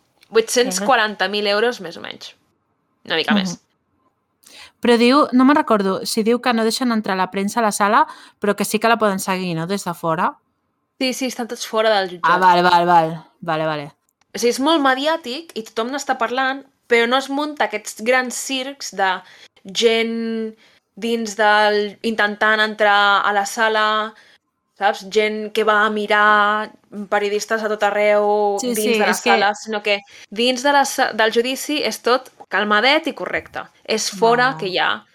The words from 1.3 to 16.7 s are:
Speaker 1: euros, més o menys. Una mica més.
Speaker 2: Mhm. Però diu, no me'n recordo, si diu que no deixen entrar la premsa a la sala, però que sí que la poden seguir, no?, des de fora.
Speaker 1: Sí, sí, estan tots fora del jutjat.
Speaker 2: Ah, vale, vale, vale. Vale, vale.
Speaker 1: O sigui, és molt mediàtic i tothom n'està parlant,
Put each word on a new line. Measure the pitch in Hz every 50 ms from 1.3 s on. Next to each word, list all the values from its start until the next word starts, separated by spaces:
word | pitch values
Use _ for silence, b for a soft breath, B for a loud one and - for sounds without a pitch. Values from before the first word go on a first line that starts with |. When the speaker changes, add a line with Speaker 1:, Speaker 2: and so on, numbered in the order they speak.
| 202 208 208
Speaker 1:
euros, | 202 202 208 226 240 240 240
més | 190 165 175
o | 196
menys. | - - - - - - - _ _ _ _ _ _ _ _ _ _ _ _ _ -
Una | - 175
mica | 160 151 - -
més. | 208 196 185
Speaker 2:
Mhm. | 175 - _ _ _ _ _ _ _ _ _ _ _ _ _ _ _ _ B B B B B B B B
Però | - 226 240
diu, | 226 240 240 262 294 294 -
no | 240 254 262
me'n | 262 294
recordo, | 311 302 - 226 208 196 190 190 - -
si | - - 226 214
diu | 220 240 240
que | 240 254 240
no | 226 220
deixen | 226 220 - 262 247
entrar | 233 220 214 - 190
la | 185 185 185
premsa | - 196 196 208 - 240
a |
la | 226 208
sala, | 196 - 214 202 214 269 311 311 B B B B B B
però | - 202 190
que | - 202
sí | - - 214
que | - 226
la | 233 214
poden | 220 208 190 190
seguir, | - - 190 185 185 180 170
no?, | 160 165
des | 170 202 196 -
de | 180 170
fora. | - - 165 160 165 196 269 294 _ _ _ _ _ _ _ _ _ _ _ _ -
Speaker 1:
Sí, | 269 262
sí, | 247 - 269
estan | 254 - - 240 208
tots | 240 233 - -
fora | - 220 220 226
del | 220 196 190 180
jutjat. | 180 175 170
Speaker 2:
Ah, | 165 170 180
vale, | 185 180 175 175
vale, | 175 180 175 175 175
vale. | 180 175 170 160 160 165 160 - _ _ _
Vale, | - 170 160 156 156
vale. | 156 156 151 143 147 - _ _ _ _ _ _ _ -
Speaker 1:
O | 208
sigui, | 214 240
és | 233 240
molt | 262 311 330 330
mediàtic | 277 269 262 262 277 302 320 320 320 240 240 302 330 - -
i | -
tothom | 220 - - - 226 247
n'està | 269 277 - - 262 262
parlant, | 233 220 240 262 269 262 269 277 269 _